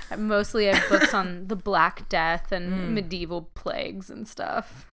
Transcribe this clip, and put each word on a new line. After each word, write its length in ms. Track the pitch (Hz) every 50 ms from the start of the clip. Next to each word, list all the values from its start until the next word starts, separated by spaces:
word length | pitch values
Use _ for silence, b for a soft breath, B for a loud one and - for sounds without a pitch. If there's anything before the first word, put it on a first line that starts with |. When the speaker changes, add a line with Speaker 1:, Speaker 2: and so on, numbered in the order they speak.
| B B
Speaker 1:
I 60 | -
mostly 520 | 202 214 214 214 202 208 - - 226 208 196
have 200 | 190 - - -
books 260 | 302 294 294 277 -
on 360 | 202 185 180 180 175 190 190
the 80 | 220 185
Black 500 | - 208 196 165 160 180 - - - -
Death 460 | 196 170 160 165 170 175 - - 196
and 180 | 180 175 180
Speaker 2:
Mm. 180 | 185 190 180 170 220
Speaker 1:
medieval 560 | 214 190 165 185 175 175 165 175 170 165 - -
plagues 560 | - - - - - - - - 196 190 190
and 160 | - 220 220
stuff. 640 | - - - - - - - 214 - - - - -